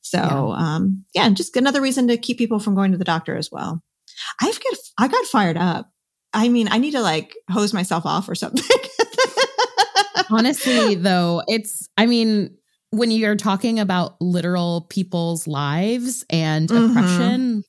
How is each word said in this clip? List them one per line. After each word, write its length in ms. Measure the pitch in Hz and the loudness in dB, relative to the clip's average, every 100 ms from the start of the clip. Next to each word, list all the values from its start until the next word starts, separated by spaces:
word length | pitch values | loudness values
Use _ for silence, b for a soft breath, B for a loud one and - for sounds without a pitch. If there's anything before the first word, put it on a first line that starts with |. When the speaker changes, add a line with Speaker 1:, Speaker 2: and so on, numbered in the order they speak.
Speaker 1:
So, 160 | - 175 | -4 -2
Speaker 2:
Yeah. 360 | 139 139 117 107 | 0 0 -2 -2
Speaker 1:
um, 480 | 165 156 196 190 - | -2 0 -2 -2 -4
yeah, 140 | 175 226 | 0 2
just 260 | 190 - 254 | 2 0 0
another 240 | 262 277 | 2 2
reason 240 | 269 262 247 | 0 0 2
to 80 | 233 | 0
keep 220 | 233 240 | -2 -2
people 200 | 233 220 | -2 -2
from 140 | 214 | 0
going 180 | 196 196 | 2 2
to 60 | 180 | 2
the 60 | |
doctor 320 | 180 165 - - | 0 -2 -2 -6
as 140 | 156 | -6
well. 320 | - - 165 _ _ _ B B B | -8 -8 -8 _ _ _ B B B
I've 180 | 302 453 | -2 -2
get, 180 | 539 - - - | -4 -6 -8 -2
I 120 | 240 | 0
got 180 | 466 480 | 2 2
fired 300 | 254 190 165 | 2 2 0
up. 320 | 175 165 - _ _ _ _ | -2 -2 -8 _ _ _ _
I 160 | 214 233 | 0 2
mean, 200 | 240 214 | 4 2
I 80 | 220 | 2
need 140 | 277 | 0
to, 80 | 285 | 0
like, 320 | 208 160 - - - | 0 0 -4 -18 -4
hose 240 | 185 208 | -2 0
myself 320 | 196 185 170 165 | -2 -2 -2 -2
off 220 | 151 190 | -2 -2
or 60 | |
something. 300 | 175 - - | -6 -4 -4
<laughs> 1700 | - 523 523 - 466 - 508 - 508 508 480 480 - 381 403 403 370 | 2 2 2 -2 -2 2 0 2 -2 0 -2 0 0 0 -2 -2 0
Speaker 2:
Honestly, 640 | 214 240 262 269 247 220 | 2 2 0 0 2 2
though, 480 | 202 185 180 175 170 - | 2 2 2 2 -2 -2
it's, 420 | 226 220 - - - | -4 -4 -10 -8 0
I 100 | 226 | 2
mean, 500 | 240 226 214 190 - _ _ _ | 2 2 0 -2 -8 _ _ _
when 200 | 220 233 | -2 0
you're 260 | 220 214 208 | 2 2 0
talking 420 | 214 190 226 226 | 0 0 0 -2
about 400 | 202 180 170 _ | 0 0 -2 _
literal 680 | 180 175 170 180 175 170 170 | -2 -2 0 -2 -2 -4 -4
people's 580 | - 185 175 170 170 - | -6 -4 -2 -2 -4 -4
lives 760 | 147 143 151 196 247 247 240 - | -4 -2 0 0 -2 -4 -8 -4
and 380 | 165 160 156 160 | -2 0 0 2
Speaker 1:
Mm-hmm. 220 | 233 226 240 | 4 4 4
Speaker 2:
oppression, 680 | 180 180 240 254 254 220 | 2 2 2 2 0 -2